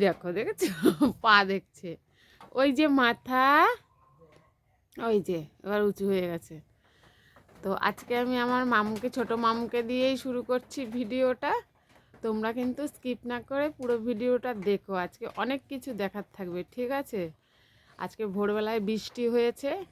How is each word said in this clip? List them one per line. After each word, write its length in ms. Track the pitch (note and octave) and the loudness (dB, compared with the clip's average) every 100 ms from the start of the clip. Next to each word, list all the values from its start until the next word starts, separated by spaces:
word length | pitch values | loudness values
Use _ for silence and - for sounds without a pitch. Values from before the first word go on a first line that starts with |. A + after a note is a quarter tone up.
দেখো, 240 | G3 E3 F3+ F3+ | 4 2 -4 -4
দেখেছো? 300 | D4+ G#4+ F4 | -4 -2 -2
<laughs> 440 | E3 F3+ D#3 C4+ - | 2 2 4 0 2
পা 120 | A3+ G#3 G3 | 6 6 6
দেখছে। 380 | G3 - - F3+ D#3+ _ _ _ _ - B3 | -2 -6 -16 -14 -14 _ _ _ _ -10 2
ওই 80 | C#4+ C4 | 2 4
যে 80 | D#4 C#4 | 4 6
মাথা, 440 | A#3+ A#3 B3 B3+ C4+ D4 G4 A#4+ _ _ _ _ - - _ _ _ _ _ - A3+ | 4 2 -2 2 6 6 6 2 _ _ _ _ -20 -20 _ _ _ _ _ -6 0
ওই 80 | G#3+ F#3 | 0 0
যে 100 | E3+ D3 _ | -4 -4 _
এবার 160 | F#3+ G#3 G#3 | -4 0 0
উঁচু 160 | G3 G3 | 0 0
হয়ে 140 | F#3+ F3 | 0 0
গেছে। 240 | E3 - D#3 - _ _ _ _ _ _ - _ - | -6 -10 -20 -20 _ _ _ _ _ _ -20 _ -12
তো 80 | F#3+ G3 G3+ | -6 0 -2
আজকে 240 | G3+ - A#3+ | -2 -4 -2
আমি 120 | B3 B3+ | 0 0
আমার 200 | A#3+ B3 B3+ | 0 0 2
মামুকে, 340 | A3+ G#3+ G#3+ B3 B3+ | 2 2 -2 -4 -4
ছোট 140 | A#3 A#3 A3+ | -2 0 0
মামুকে 340 | A3+ A#3 A#3+ A#3 | 0 -2 -2 -2
দিয়েই 260 | B3+ C4 C4 | 2 2 0
শুরু 160 | C4 B3 A#3 | -2 -6 -2
করছি 300 | B3+ B3+ - A#3+ A#3+ | -4 -4 -10 -6 -4
ভিডিওটা। 560 | G#3+ B3+ B3+ B3 D4 A#4 - _ _ _ _ - | -4 0 0 0 -2 -2 -4 _ _ _ _ -8
তোমরা 260 | A3+ G#3+ A3 A#3 | -4 -2 -2 -2
কিন্তু 240 | B3 B3 D4 | -4 -4 -6
স্কিপ 260 | - B3+ A#3+ A#3+ | -6 -8 -6 -6
না 60 | A#3+ A3+ | -8 -6
করে 160 | C4+ D4 - | -2 -2 -4
পুরো 160 | B3 A#3+ A3+ | -2 -2 0
ভিডিওটা 440 | A3 B3 B3 B3 A3 F#3+ | -2 0 0 0 -4 -2
দেখো, 240 | G3 - F#3+ | -2 -2 -4
আজকে 200 | F3 - A#3 - | -4 -8 -12 -6
অনেক 180 | A#3 C4+ - | -4 -4 -6
কিছু 200 | C4+ C4+ G#3 | -12 -8 -6
দেখার 240 | G3 G3+ G3 - | -4 -6 -12 -10
থাকবে, 240 | F#3 F3+ F3+ | -8 -8 -8
ঠিক 160 | - B3 C#4 | -6 -4 -4
আছে? 220 | C#4 G#3+ E3 - _ _ _ _ _ - | -4 -6 -6 -10 _ _ _ _ _ -10
আজকে 200 | F#3 - G#3+ | -10 -6 -6
ভোরবেলায় 460 | G3 G3+ G#3 G#3+ A3+ G3 | -2 0 0 0 -2 -2
বৃষ্টি 360 | A3 - - A#3 | -4 -4 -4 0
হয়েছে 360 | A#3+ A#3+ A#3+ C#4 F#4 F4+ | 2 0 0 -6 -6 -8